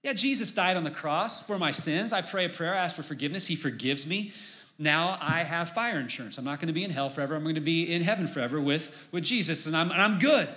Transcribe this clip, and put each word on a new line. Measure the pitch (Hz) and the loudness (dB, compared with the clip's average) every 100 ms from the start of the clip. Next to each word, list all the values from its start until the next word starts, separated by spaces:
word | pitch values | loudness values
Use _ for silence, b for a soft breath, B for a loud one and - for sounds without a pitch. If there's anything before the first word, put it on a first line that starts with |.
Yeah, | - | 0
Jesus | 240 269 262 220 | 0 2 4 2
died | - 180 185 | 2 2 2
on | |
the | 156 | -2
cross | 147 156 156 220 - | -4 -2 0 0 -2
for | - 202 | -2 0
my | 160 | 2
sins. | 139 160 160 220 | 2 2 0 0
I | 208 | -2
pray | 175 196 | -2 -2
a | 175 | -2
prayer, | 175 165 | -2 -2
I | 190 | 0
ask | 175 | 0
for | - | -2
forgiveness. | 147 139 143 185 - | -8 -4 -4 -2 -2
He | 147 | 0
forgives | 143 113 127 139 147 | -2 -2 -2 0 0
me. | 196 208 B B B B - | -2 -4 B B B B -2
Now | 151 151 175 190 | 2 2 2 0
I | 151 165 | 0 0
have | 160 170 170 | 0 -2 -2
fire | 226 240 180 | -2 -2 -2
insurance. | 123 - 117 - | -4 -8 -8 -8
I'm | |
not | 127 143 | -6 -4
gonna | 165 | -2
be | 160 | -2
in | 190 | -2
hell | 143 139 | -2 -2
forever. | 139 139 156 | -2 -2 -2
I'm | |
gonna | 156 156 | 0 0
be | 151 165 165 | 2 2 2
in | 170 | 2
heaven | 170 214 156 | 2 0 -2
forever | 143 120 147 | -2 -2 0
with, | 143 151 156 - - | 2 0 -2 -12 -8
with | 175 | -4
Jesus, | 160 247 160 160 156 | 0 2 2 2 2
and | 160 | 2
I'm, | 170 | 2
and | 165 | 4
I'm | 208 196 | 4 4
good. | 269 285 156 | 6 6 4